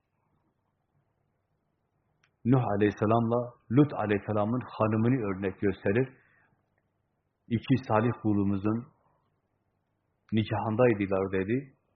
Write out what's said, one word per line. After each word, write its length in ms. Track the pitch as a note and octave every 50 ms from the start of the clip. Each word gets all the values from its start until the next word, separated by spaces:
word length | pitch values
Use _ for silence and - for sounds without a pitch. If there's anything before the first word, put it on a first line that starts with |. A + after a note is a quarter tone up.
| _ _ _ _ _ _ _ _ _ _ _ _ _ _ _ _ _ _ _ _ _ _ _ _ _ _ _ _ _ _ _ _ _ _ _ _ _ _ _ _ _ _ _ _ _ _ _ _ -
Nuh 200 | A#2 C3 C3+ B2 G#2+ G#2
Aleyhisselam'la 760 | G2+ G#2+ G#2 F#2+ - A2 G#2 A2 A#2 A#2 A2+ A#2 A#2+ B2 A#2+ - _ _ -
Lut 220 | A2+ C3 D3 C#3+ -
Aleyhisselam'ın 680 | F2 G#2+ G#2 G#2 G2 - - G#2+ G#2+ G#2 G#2+ A#2+ B2+ A2+
hanımını 600 | - - - A2 A2 A2 A2 A2 A#2+ C3 C3+ A2 G2+
örnek 320 | F#2+ F#2 G2+ G2 F#2 -
gösterir. 480 | - G2+ F#2 - - G#2 G2 A#2 C3+ C3 - - _ _ _ _ _ _ _ _ _ _ _ _ _ _ _ _ _ _ _ _ _ _ _ _ _ -
"İki 280 | A#2 A2+ - - C3+ A#2+ - -
salih 240 | A2+ G#2+ A2 B2 A2+ - -
kulumuzun 640 | A2 G#2 G2+ G2+ G2 G2+ G2 F#2+ G#2+ A2 A#2 B2 - _ _ _ _ _ _ _ _ _ _ _ _ _ _ _ _ _ _ _ _ _ _ _ _ _ _ _ _ -
nikahındaydılar." 1000 | A2 G#2+ - A2 G#2 G2+ A2+ G#2+ A2 B2+ B2 A#2 G2+ G#2 F#2 G2 F#2+ G2 F#2+ F#2+
dedi. 400 | F#2+ F#2+ F#2+ A#2 C3 D3 C#3 - _ _ _ _